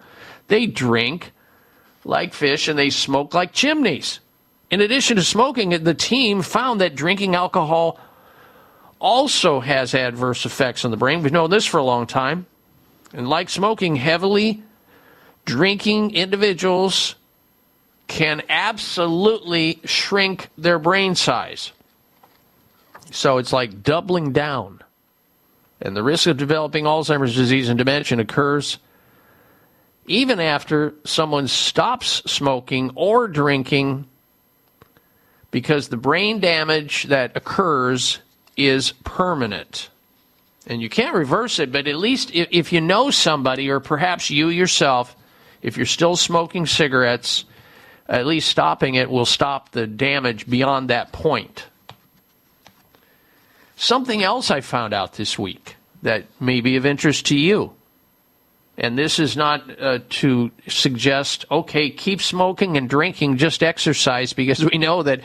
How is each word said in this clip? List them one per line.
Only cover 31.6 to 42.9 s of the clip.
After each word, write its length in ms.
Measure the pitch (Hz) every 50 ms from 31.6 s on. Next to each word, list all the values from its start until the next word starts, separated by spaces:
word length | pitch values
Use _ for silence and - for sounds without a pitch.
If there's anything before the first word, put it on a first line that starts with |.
| - - - 156 170 226 247 240 - - - - - -
smoking 640 | - - 143 139 135 123 123 - 135 131 131 123 127
or 320 | - 165 196 220 247 240
drinking, 800 | 202 151 147 143 147 143 135 123 - 151 139 139 135 131 139 143 - _ _ _ _ _ _ _ _ _ _ _ _ _ _ - _ _ _ _ _ _ _ _ _ _ _ _ -
because 380 | - 123 120 - 151 143 127 -
the 80 | 127
brain 420 | 113 120 135 156 180 202 214 226 208
damage 680 | 190 170 165 156 156 156 156 156 151 143 - - -
that 320 | 135 143 135 123 120 -
occurs 840 | - - - - - 196 170 147 131 127 127 131 123 - - - - - _ _ _ _ _ -
is 360 | - 139 135 135 135 135 - - _ -
permanent. 840 | - - - 180 180 170 143 120 107 98 87 - _ - - - - _ _ _ _ _ _ _ _ _ _ _ _ _ _ -
And 160 | - 120 117 113
you 60 | 110
can't 260 | - - 247 339 311
reverse 440 | 185 147 127 160 208 247 226 - -
it, 140 | 147 127 127
but 140 | 143 139
at 100 | 147 143
least 380 | 156 196 240 269 - - - -
if, 140 | 170 170 -
if 220 | 175 170 151 - 175
you 80 | 165
know 300 | 160 170